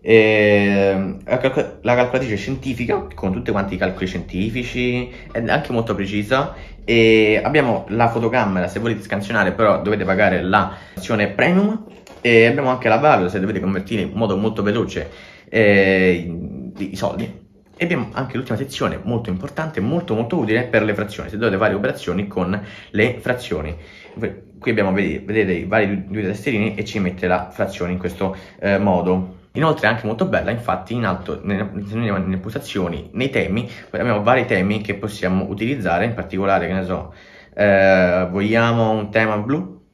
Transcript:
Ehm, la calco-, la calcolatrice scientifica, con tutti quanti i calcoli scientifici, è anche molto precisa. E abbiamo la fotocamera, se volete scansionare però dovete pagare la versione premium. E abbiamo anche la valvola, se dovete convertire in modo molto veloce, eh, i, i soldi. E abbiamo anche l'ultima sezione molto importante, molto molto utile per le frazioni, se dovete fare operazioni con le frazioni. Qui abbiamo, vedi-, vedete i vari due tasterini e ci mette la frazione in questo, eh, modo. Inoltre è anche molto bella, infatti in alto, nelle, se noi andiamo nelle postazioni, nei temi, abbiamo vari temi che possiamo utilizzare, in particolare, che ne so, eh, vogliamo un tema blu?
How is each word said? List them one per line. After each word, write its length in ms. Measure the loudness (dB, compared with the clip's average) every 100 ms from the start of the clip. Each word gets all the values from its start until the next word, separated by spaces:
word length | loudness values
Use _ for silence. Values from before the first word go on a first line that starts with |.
Ehm, 1160 | 8 8 8 6 6 6 4 4 4 2 -2 -6
la 140 | -2 0
calco-, 400 | 0 0 -4 -4
la 120 | 0
calcolatrice 400 | 2 2 0 -2
scientifica, 720 | -4 -4 -6 -6 -6 -2 -4 -4
con 180 | -6 -4
tutti 200 | -2 -2
quanti 220 | -2 -2
i 20 | -2
calcoli 300 | -2 -2 -6
scientifici, 1040 | -6 -6 -4 -2 -4 -6 -2 -2 -2 -6 -12 -10
è 140 | -6 -2
anche 240 | -2 0
molto 240 | -2 0
precisa. 600 | -2 -2 -4 0 0 0 -6 -16 -16
E 560 | 0 4 8 8 6 4
abbiamo 400 | 4 2 2 0 -2
la 180 | 2 2
fotocamera, 580 | 2 0 2 0 0 -2
se 140 | -2
volete 220 | -2 -4
scansionare 500 | -4 -6 -2 2 2
però 280 | 4 4 4
dovete 240 | 2 0
pagare 380 | 0 4 4 2
la 300 | 2 2 2 -4 -14
versione 360 | -14 -4 0 0
premium. 560 | 2 2 4 2 0 -8 -20 -20 -4
E 260 | 4 8 8
abbiamo 240 | 6 0
anche 180 | 0 2
la 100 | 4
valvola, 300 | 6 4 4
se 100 | 0
dovete 220 | -2 -2
convertire 420 | -2 -2 -2 -4
in 80 | -2
modo 240 | -2 0 2
molto 280 | 0 0
veloce, 440 | 0 0 -2 -4 -8 -12 -20 -20 -4
eh, 600 | 2 6 6 6 6 4 2 -2 -8 -8 -10 -14 -10
i, 140 | -8
i 60 | -4
soldi. 480 | -4 -4 -8 -10 -20 _ _ -6
E 60 |
abbiamo 240 | -2 -2 -4
anche 260 | -6 -6 -6
l'ultima 180 | -4 -4
sezione 420 | -4 -4 -4 -4
molto 260 | -4 -4 -2
importante, 520 | -6 -6 -8 -6 -4
molto 340 | -2 -2 -2
molto 240 | -4 -2 -2
utile 240 | 0 0
per 180 | 0 -4
le 120 | -4
frazioni, 340 | -4 -6 -8 -10
se 80 | -4
dovete 220 | -2 0
fare 160 | -2
operazioni 520 | -2 -4 -6 -6 -6 -6
con 320 | -6 -4 -6 -8 -18 -10
le 280 | 0 0 0
frazioni. 560 | -4 -4 -4 -6 -6 -10 -14 -20 -20 -8 -8 -8 -18 -8
Qui 120 | -2
abbiamo, 220 | 0 2
vedi-, 260 | 2 0 -4
vedete 340 | -2 0 0
i 120 | 0 0
vari 400 | 0 0 -2 -6
due 160 | -4
tasterini 520 | -4 -4 -2 0 -2
e 120 | -4 -6
ci 120 | -2
mette 260 | -4 -2 0
la 240 | 0 -2
frazione 420 | -4 -4 -4 -4
in 60 | -4
questo, 360 | -6 -4 -6 -6 -16 -6
eh, 180 | 0 2
modo. 560 | 2 2 2 0 -2 -10 _
Inoltre 360 | -2 0 2 0
è 20 |
anche 160 | 0 -2
molto 180 | -2
bella, 260 | 0 0 0
infatti 440 | -4 -2 -4 -4
in 100 | -2
alto, 360 | -2 -2 -6 -8
nelle, 260 | -4 -2 -4 -6 -8
se 80 |
noi 140 | -4 -2
andiamo 100 | -2
nelle 200 | -2 -4
postazioni, 720 | -4 -10 -6 -4 -4 -4 -8
nei 160 | -4 -2
temi, 420 | 0 0 -2 -4 -12 -10
abbiamo 320 | -4 0 0
vari 240 | 4 2 2
temi 340 | 0 2 -2
che 140 | -4
possiamo 520 | -6 -6 -4 -2 0 -2
utilizzare, 600 | -4 -4 -2 0 0 0
in 80 |
particolare, 540 | -4 -6 -2 2 2 0
che 40 |
ne 120 | -2
so, 280 | -2 -6 -8 -16 -20 -20 -16
eh, 720 | 0 4 6 6 6 4 2 0
vogliamo 600 | -2 0 2 2 2 2
un 180 | 0 0
tema 260 | 0 0 0
blu? 480 | -2 -2 -4 -12 _